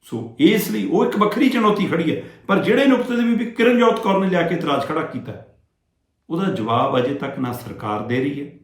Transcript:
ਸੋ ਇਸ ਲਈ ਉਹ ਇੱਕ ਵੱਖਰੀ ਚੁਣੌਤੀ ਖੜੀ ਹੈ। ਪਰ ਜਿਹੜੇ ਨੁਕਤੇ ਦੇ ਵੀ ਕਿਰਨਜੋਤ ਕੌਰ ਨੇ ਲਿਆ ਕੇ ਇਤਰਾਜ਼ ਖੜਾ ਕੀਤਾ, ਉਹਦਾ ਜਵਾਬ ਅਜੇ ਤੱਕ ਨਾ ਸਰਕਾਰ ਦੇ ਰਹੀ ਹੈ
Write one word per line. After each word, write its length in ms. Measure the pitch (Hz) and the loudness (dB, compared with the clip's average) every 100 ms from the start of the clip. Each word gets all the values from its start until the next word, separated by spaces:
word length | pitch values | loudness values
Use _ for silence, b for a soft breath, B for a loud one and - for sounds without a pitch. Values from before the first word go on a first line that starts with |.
ਸੋ 340 | - 117 113 - | -8 -10 -10 2
ਇਸ 300 | 170 214 - | 4 4 0
ਲਈ 180 | 110 101 | -4 0
ਉਹ 180 | 180 240 | 2 2
ਇੱਕ 100 | 208 | 2
ਵੱਖਰੀ 320 | 208 240 254 | 0 2 2
ਚੁਣੌਤੀ 380 | 240 214 196 185 | 4 2 2 0
ਖੜੀ 300 | 165 160 120 | 0 -2 -4
ਹੈ। 60 | B B - | B B -2
ਪਰ 120 | 190 | 0
ਜਿਹੜੇ 280 | - 247 269 | 2 4 4
ਨੁਕਤੇ 300 | 254 - 240 | 2 0 0
ਦੇ 60 | |
ਵੀ 220 | 233 220 240 | 0 0 -2
ਕਿਰਨਜੋਤ 540 | - 240 240 233 - | 2 2 6 4 2
ਕੌਰ 200 | 202 190 | 0 0
ਨੇ 100 | 190 | 2
ਲਿਆ 120 | 180 | 0
ਕੇ 120 | 165 | 0
ਇਤਰਾਜ਼ 320 | 180 151 135 - | -2 -2 -2 -2
ਖੜਾ 160 | 156 | -4
ਕੀਤਾ, 420 | - 127 - - - _ _ _ _ _ _ _ _ | -6 -10 -12 -16 -18 _ _ _ _ _ _ _ _
ਉਹਦਾ 140 | 165 | -2
ਜਵਾਬ 540 | 190 - 110 120 139 131 | -2 -2 0 0 2 0
ਅਜੇ 160 | 127 | 0
ਤੱਕ 240 | 143 139 135 | -4 -6 -6
ਨਾ 140 | 127 | -6
ਸਰਕਾਰ 480 | 120 - - 107 104 | -6 -12 -10 -6 -6
ਦੇ 200 | 110 123 | -2 -2
ਰਹੀ 260 | 143 147 143 | -2 -6 -12
ਹੈ 60 | - | -16